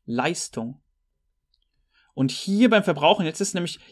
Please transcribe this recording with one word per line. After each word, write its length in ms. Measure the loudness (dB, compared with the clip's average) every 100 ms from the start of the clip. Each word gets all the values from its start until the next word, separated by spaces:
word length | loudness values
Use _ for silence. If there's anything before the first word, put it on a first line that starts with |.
Leistung. 760 | -8 -2 -2 -4 -8 -10 -10 -12 _ _ _ _ _ _ _ _ _ _ _ _ _
Und 160 | -4 -4
hier 400 | -4 -4 4 4
beim 140 | 4
Verbrauchen, 420 | 2 2 4 4 0
jetzt 140 | -4
ist 140 | -4
nämlich, 260 | -4 -6 -8 _